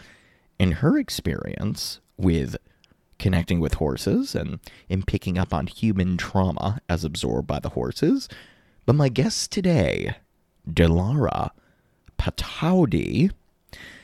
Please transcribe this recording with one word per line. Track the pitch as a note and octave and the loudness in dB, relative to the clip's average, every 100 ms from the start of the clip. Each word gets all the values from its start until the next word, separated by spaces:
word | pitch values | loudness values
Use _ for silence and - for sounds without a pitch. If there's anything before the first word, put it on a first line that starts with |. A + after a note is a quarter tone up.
| - - _ _ _ - | -20 -20 _ _ _ 0
and | F#2 | 2
her | D#2 D#3 D4 | 4 2 2
experience | A#3 - - C#2 - - G#2 - - - _ - | 0 -4 -4 -4 -6 -6 -6 -6 -8 -10 _ 0
with | F#2 D#2+ B1 - - _ _ _ _ - | 2 2 0 -8 -14 _ _ _ _ -4
connecting | G2+ F2+ E2 F2 | 0 2 2 0
with | D#2 | 0
horses | - D#2 B1+ F#2+ A3+ C#4 | 0 0 -2 0 0 0
and, | - D2 - - - - | -4 -6 -10 -14 -20 -4
and | F#2+ - | -2 0
picking | G2+ - F2+ | -2 -2 -2
up | F2+ | 0
on | E2+ - | -2 -4
human | - A2+ F#2+ F#2 F2+ | -2 0 2 0 0
trauma | - G2 F#2 - F#2+ A2+ - | -2 0 0 0 -4 -4 -2
as | E2+ | -2
absorbed | D#2+ D#2+ B1+ A#1 - | -2 -4 -2 -2 -2
by | D2 | -4
the | - | -4
horses. | - B1 - D#3+ C4+ - - - _ _ _ - | -4 -6 0 2 2 -2 -14 -20 _ _ _ 0
But | |
my | D3 C3+ | 4 2
guest | A#2+ G3+ - - | 2 0 -2 -4
today, | - F3+ D#3 D2+ G1+ G1+ - _ _ _ _ - | -2 2 2 2 0 -4 -8 _ _ _ _ -4
Dilara | D#2+ E2+ E2+ F#2+ D3 G#2+ - - - _ _ _ _ - - | 2 4 4 2 0 0 0 -4 -8 _ _ _ _ -12 -4
Pataudi, | - - - - D#3+ F#3 C#3 D#2+ - D#2 F#3+ - _ _ _ - - - | -4 -4 -8 -2 2 4 4 2 0 2 2 0 _ _ _ -20 -20 -20